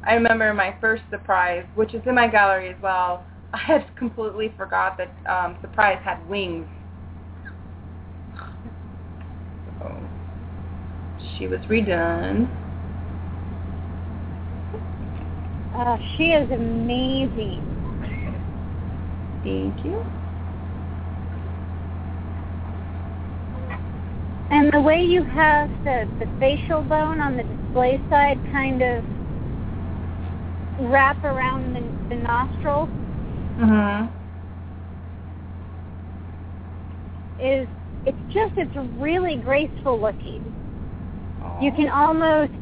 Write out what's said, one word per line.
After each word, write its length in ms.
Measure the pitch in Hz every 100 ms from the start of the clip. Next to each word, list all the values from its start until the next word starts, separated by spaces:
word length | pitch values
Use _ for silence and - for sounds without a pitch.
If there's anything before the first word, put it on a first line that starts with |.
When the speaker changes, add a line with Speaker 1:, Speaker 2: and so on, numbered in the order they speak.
Speaker 1:
I 100 | -
remember 400 | 233 233 226 214
my 200 | 208 190 -
first 220 | 226 220 -
surprise, 540 | 202 - 185 180 175 180
which 200 | 208 214
is 60 | 226 254
in 80 |
my 140 | 254 226
gallery 400 | 214 196 190 185
as 80 | 185
well. 440 | 190 185 180 180 - -
<laughs> 140 | -
I 60 | 233
had 360 | - 302 - -
completely 580 | 240 - 214 202 220 -
forgot 400 | 190 185 185 190
that, 160 | 180 - -
um, 300 | 185 180 -
surprise 380 | - - 208 185
had 220 | 190 170 165
wings. 380 | 202 185 165 180 - - - - - - - - - - - - - - - - - - - 117 - - - - - - - - - - -
So, 160 | - - - - - - - - - - - - - - - -
she 100 | 95
was 140 | 92 -
redone. 800 | 220 190 175 170 170 180 202 247 - - - - - - - - - - - - - - - - - - - - - - - - - - - - - - - -
Speaker 2:
Uh, 240 | 247 240 226 - -
she 140 | 320
is 180 | 320 262
amazing. 1120 | 254 233 226 233 247 262 269 269 226 208 202 - - - - - - - - - - - - - - - - - -
Speaker 1:
Thank 400 | - 95 95 -
you. 200 | 294 415 453 - - - - - - - - - - - - - - - - - - - - - - - - - - - - - - - - - - - - - - - - - - - -
Speaker 2:
And 220 | 294 294
the 80 | 294
way 220 | 285 330
you 200 | 349 359
have 440 | 277 277 311 294 294 -
the, 240 | 285 247 208 -
the 80 | 226 -
facial 420 | 262 285 - 311
bone 380 | 285 311 311 320
on 160 | 285 247
the 60 |
display 580 | 233 - - 254 254 269 -
side 320 | 294 285 262 -
kind 300 | 269 269 254
of 220 | 247 240 - - - - - - - - - - - - - - - - - -
wrap 420 | 240 269 269 285
around 500 | 294 262 262 262 262
the, 60 | 247 240 - -
the 140 | 240
nostril 680 | 240 240 262 - 302 285 320 - - - - - - -
Speaker 1:
Mm-hmm. 480 | 226 214 202 202 233 - - - - - - - - - - - - - - - - - - - - - - - - - - - - - - - - -
Speaker 2:
is, 260 | 254 269 247 - - - -
it's 260 | - -
just, 200 | 403 440 392
it's 180 | 302 285 254 240
really 360 | 294 359 359 277
graceful 640 | 226 277 311 - 269 233
looking. 440 | 214 170 - 220 - - - - - - - - - -
Speaker 1:
Aw. 180 | - -
Speaker 2:
You 120 | 277
can 160 | 269 294
almost 640 | 277 302 320 320 302 294 -